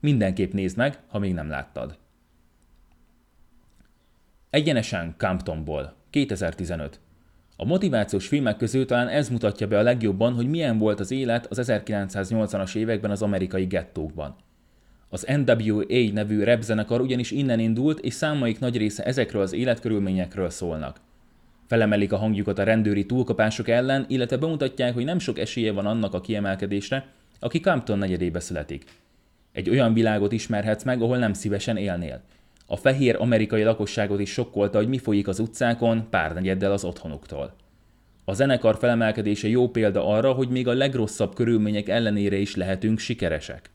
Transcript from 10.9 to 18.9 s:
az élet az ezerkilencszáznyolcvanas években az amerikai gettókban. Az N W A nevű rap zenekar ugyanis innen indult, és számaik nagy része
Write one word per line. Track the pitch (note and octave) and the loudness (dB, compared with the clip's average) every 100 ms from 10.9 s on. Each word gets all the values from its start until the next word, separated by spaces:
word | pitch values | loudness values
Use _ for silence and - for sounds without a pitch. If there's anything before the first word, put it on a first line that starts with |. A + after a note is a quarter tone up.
| G#2 | 0
az | G2 | -2
élet | C3 B2+ A#2 - | -4 0 -2 -2
az | G2+ | -4
ezerkilencszáznyolcvanas | B2 G#2+ G#2 G#2+ G2 G2+ F#2 A2 G#2+ G2+ F#2+ | 0 -2 0 -4 -4 -4 -2 0 0 -2 -4
években | A2 A2 A2 G#2+ | -2 0 0 -2
az | G2+ | -2
amerikai | G#2 G2 F#2 F#2+ | 0 0 0 -2
gettókban. | F#2 F#2 D#2+ - D#2 D#2+ C#2+ - _ _ _ _ _ _ _ | 0 -2 -4 -8 -8 -8 -10 -12 _ _ _ _ _ _ _
Az | F#2 - C#3+ | -12 -2 0
N | B2+ | 4
W | A#2 G#2+ G#2+ | 2 4 0
A | - B2 A#2 | 2 2 2
nevű | G#2 G#2+ G#2+ | 0 0 0
rap | G2+ A#2 | 4 2
zenekar | A2 A2 G#2 A#2 | 2 -2 0 0
ugyanis | C3 B2 A#2 | 0 -2 -2
innen | C#3 C3+ A#2 | -2 0 2
indult, | A2+ A2+ C#3+ D#3 | 2 2 2 0
és | - | -4
számaik | - D#3 D3+ A#2+ A2 | -4 -2 0 0 0
nagy | B2+ A#2 | -2 0
része | G#2+ | -2